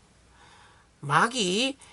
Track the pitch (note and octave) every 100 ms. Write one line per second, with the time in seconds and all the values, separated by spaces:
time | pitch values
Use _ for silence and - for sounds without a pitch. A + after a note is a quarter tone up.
0 | _ _ - - - - - - - _
1 | C#3 D3+ A3+ B3+ F3+ G3+ C4+ - -